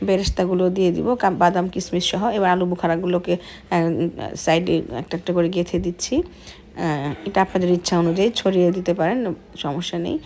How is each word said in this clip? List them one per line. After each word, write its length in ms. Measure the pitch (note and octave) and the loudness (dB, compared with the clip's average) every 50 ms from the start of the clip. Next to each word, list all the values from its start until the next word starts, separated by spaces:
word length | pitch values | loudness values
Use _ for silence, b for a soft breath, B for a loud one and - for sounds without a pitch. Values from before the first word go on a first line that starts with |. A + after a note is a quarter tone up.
বেরেস্তাগুলো 680 | G3 G3 F#3+ F#3+ G3 - - - F#3 F3+ F#3 F3+ F#3 F3+ | 0 0 2 2 2 0 0 0 0 0 2 2 2 2
দিয়ে 220 | F#3 G3 F#3+ F3 | 2 2 2 2
দিব, 220 | E3+ E3 D#3 A3 B3 | 2 2 0 0 0
কা-, 200 | B3 G#3+ F#3+ F3+ | 2 2 0 2
বাদাম 340 | - F3+ F3 F#3 F3+ F3 F#3 | 4 2 4 4 2 -2 -2
কিশমিশ 360 | - F3+ F3+ - - F3+ F3+ | -4 -6 -6 -4 -4 -2 -2
সহ। 240 | - - F3+ G#3 A#3+ | -2 -2 0 -2 0
এবার 220 | - G#3+ G3 F3+ | 0 2 2 2
আলু 160 | F3+ F#3 F3+ | 2 2 2
বোখারাগুলোকে, 720 | F3+ F3 F3 - E3+ E3 E3 F#3 F3+ F3+ F3 F3+ - F3 F3+ B B B B B - | 0 0 0 0 0 0 0 0 0 0 0 0 0 -4 -4 B B B B B -2
আহ, 100 | F3+ F3 E3 E3 E3 - E3 E3+ - - - - - | 0 2 2 2 0 0 -2 -2 -4 -6 -10 -10 -8
সাইডে 460 | - - - D#3+ E3+ F#3 F3+ E3 D#3+ - - B2 A#2+ | -4 0 2 2 2 4 2 0 0 0 -4 -8 -8
একটা 180 | - - - | -8 -6 -8
একটা 160 | E3+ F#3 - | -6 -4 -2
করে 160 | F3 F3 E3+ E3 | 0 2 2 2
গেঁথে 300 | - E3+ F3 - - F3 | 2 -2 -2 -2 -2 -2
দিচ্ছি। 440 | - F3 F3 - - - B3 D4+ F4 B B B B B B B B B - | -2 -2 -4 -6 -4 -2 0 -2 -2 B B B B B B B B B -8
আহ, 380 | - F3 E3 D3+ C#3+ C#3 D3 C3+ - - | -4 -2 -2 -2 -2 -2 -4 -6 -6 -8
এটা 160 | G3+ G3 F#3+ | -2 0 0
আপনাদের 280 | F#3+ F#3+ - F#3 F#3 F3+ | 0 2 2 0 2 4
ইচ্ছা 280 | F3+ F3 F3 - F#3 F3 | 2 2 2 0 2 2
অনুযায়ী 320 | E3+ E3 E3 F#3+ G3 A#3 A3+ | 2 2 2 2 2 2 0
ছড়িয়ে 360 | - - G3 F#3+ F#3 F3+ F3 | 0 0 2 4 4 4 4
দিতে 240 | F3 F#3+ F3+ F3+ F3 | 2 0 0 -2 0
পারেন, 400 | G3 D#3+ E3+ A#3 C4 A#3 F#3+ E3 - - - - | 0 0 0 0 0 -2 -4 -6 -8 -12 -20 -14
সমস্যা 420 | - - C#3+ C#3+ E3+ F3 - - F3 | -8 -6 -4 -4 -4 -6 -6 -6 -4
নেই। 200 | E3+ - - D#4 B | -4 -4 -4 -6 B